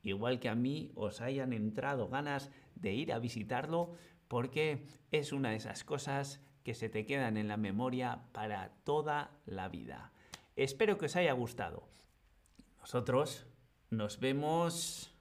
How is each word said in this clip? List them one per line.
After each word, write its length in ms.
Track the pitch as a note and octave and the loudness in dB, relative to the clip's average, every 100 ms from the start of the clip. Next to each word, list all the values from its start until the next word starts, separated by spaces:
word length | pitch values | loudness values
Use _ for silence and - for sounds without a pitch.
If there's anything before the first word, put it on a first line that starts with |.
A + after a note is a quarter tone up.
igual 380 | G#2 G2 A#2 B2 | 0 0 2 2
que 80 | B2 | 2
a 60 | |
mí, 360 | A2+ B2+ D3+ - | 2 2 0 -4
os 260 | - G#2 - | -2 -4 -2
hayan 320 | A#2+ C3+ B2+ | -2 0 0
entrado 560 | A2+ G#2+ G#2+ C3+ C3+ G2+ | 0 0 0 0 0 0
ganas 420 | C3 D3+ - - - - | 0 0 -2 -4 -16 -20
de 200 | - G2 | -6 -2
ir 180 | G#2+ D#3+ | 0 0
a 60 | A2+ | 0
visitarlo, 720 | A#2+ A2+ G2+ B2 D3+ E3 E3+ E3+ - - _ | -2 -4 -2 0 2 0 0 -6 -18 -20 _
porque 600 | B2 B2+ D3+ D#3 C#3 - - - | -2 0 2 2 0 -6 -20 0
es 220 | D#3 C#3 | 0 2
una 180 | C#3 B2+ | 0 2
de 60 | A2 | 0
esas 260 | A2 G2+ | -4 -10
cosas 580 | - C#3+ C#3 C#3 C#3 - - - | -4 -4 0 -2 -2 -8 -18 -10
que 120 | - | -8
se 140 | A2+ A2+ | -4 -2
te 160 | A2 | -2
quedan 320 | A2 C#3 B2 G#2+ | 0 0 2 2
en 120 | G#2+ | 0
la 80 | G#2+ | 0
memoria 680 | G#2 G2+ B2+ B2+ B2+ A#2+ - | 0 2 0 2 0 -2 -8
para 380 | - G#2+ G2+ F#2 - | -6 -4 -4 -6 -8
toda 520 | - D3+ D3+ D3 C#3+ - | 2 2 2 0 -2 -12
la 240 | - F#2+ F#2 | -8 -6 -4
vida. 440 | - A#1+ - - - - - - - | -6 -10 -12 -14 -20 -18 -18 -10 0
Espero 420 | C3+ C3+ G#3+ G3+ | 0 4 2 4
que 80 | D3+ | 2
os 100 | F3+ | 4
haya 160 | E3+ | 4
gustado. 560 | B2+ A#2 - F2+ E2 - - - _ _ _ _ - - - | 4 0 -2 -6 -6 -14 -20 -20 _ _ _ _ -20 -20 -20
Nosotros 680 | - B2 A#2+ B2+ D3+ - - - _ _ _ | -4 -2 2 2 2 -4 -14 -20 _ _ _
nos 280 | A2+ G#2 - | -2 -2 0
vemos 920 | C3 C#3 D3+ E3 E3+ E3 - - - - | 2 2 2 4 2 0 -4 -6 -12 -18